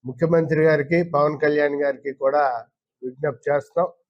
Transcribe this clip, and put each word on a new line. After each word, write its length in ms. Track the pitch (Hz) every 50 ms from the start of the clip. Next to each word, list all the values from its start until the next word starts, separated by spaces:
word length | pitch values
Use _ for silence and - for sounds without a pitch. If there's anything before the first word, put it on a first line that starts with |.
| - 127
ముఖ్యమంత్రి 540 | 127 - 165 160 175 165 160 143 160 156 156 160
గారికి, 300 | 156 147 143 135 170 170 175 170
పవన్ 260 | 156 143 147 151 151 135
కళ్యాణ్ 340 | 151 147 151 147 147 147 143 143
గారికి 300 | 143 143 135 127 - 139 135 _
కూడా 220 | 139 135 143 147 147 135 123 117 113 _ _ _ _ _ _ _
విజ్ఞప్తి 420 | 127 127 127 135 151 147 147 151 _ 147
చేస్తాం. 380 | 143 143 135 - _ 170 175 - - _ _ _